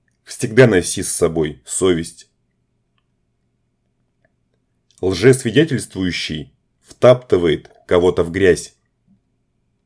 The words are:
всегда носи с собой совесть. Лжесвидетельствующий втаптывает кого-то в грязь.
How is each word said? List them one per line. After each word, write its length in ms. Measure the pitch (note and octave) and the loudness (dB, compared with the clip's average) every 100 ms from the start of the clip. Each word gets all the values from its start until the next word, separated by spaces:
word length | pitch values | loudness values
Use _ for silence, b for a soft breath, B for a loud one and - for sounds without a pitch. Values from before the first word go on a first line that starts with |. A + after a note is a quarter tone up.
| _ _ | _ _
всегда 420 | - - A2+ A2 A#2+ | -20 -10 0 4 4
носи 380 | F#2 - G2+ | 4 0 -6
с 80 | - | -8
собой 500 | - E2 D#2+ D#2 D2 | -2 -2 0 -4 -6
совесть. 640 | - - F#2 E2+ E2 - - _ _ _ _ _ _ _ _ _ _ _ _ _ _ _ _ _ _ _ _ _ _ _ _ _ _ _ | -12 -2 0 0 -6 -16 -20 _ _ _ _ _ _ _ _ _ _ _ _ _ _ _ _ _ _ _ _ _ _ _ _ _ _ _
Лжесвидетельствующий 1500 | F#2 F2+ B2 B2+ A#2+ G#2+ D#3+ A#2 - F#2+ F#2 E2 - D#2 C2+ _ _ _ | -6 2 2 2 0 -2 -2 -4 -8 -8 -6 -6 -10 -12 -14 _ _ _
втаптывает 920 | _ - A#2+ B2+ - F#2+ E2+ C#2+ - _ - | _ 2 4 4 2 0 0 -2 -6 _ -2
кого-то 380 | F2+ F2+ F2 | 2 2 0
в 80 | E2+ | -4
грязь. 440 | F#2+ F#2+ D#2+ - _ _ _ _ _ _ _ _ _ _ _ | 0 2 2 -4 _ _ _ _ _ _ _ _ _ _ _